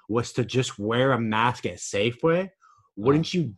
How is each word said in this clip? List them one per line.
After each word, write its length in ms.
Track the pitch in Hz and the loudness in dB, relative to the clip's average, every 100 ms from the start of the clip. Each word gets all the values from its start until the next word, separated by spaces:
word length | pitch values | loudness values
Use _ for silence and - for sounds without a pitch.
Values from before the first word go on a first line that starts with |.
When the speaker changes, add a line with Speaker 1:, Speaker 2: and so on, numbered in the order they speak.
| - | -4
Speaker 1:
was 240 | 117 117 | -2 -2
to 120 | - | -4
just 340 | 98 123 127 - | -2 -2 -2 -4
wear 320 | 104 120 135 | -2 2 2
a 80 | 120 | 2
mask 440 | 113 110 120 120 113 | 0 2 2 0 -6
at 100 | 90 | -8
Safeway, 680 | - 101 117 120 165 175 190 | -6 -2 -2 0 2 2 -2
Speaker 2:
Uh-huh. 20 | - _ _ _ 98 | -10 _ _ _ -2
Speaker 1:
wouldn't 360 | 117 151 156 | 2 2 2
you 220 | 180 131 | -2 -4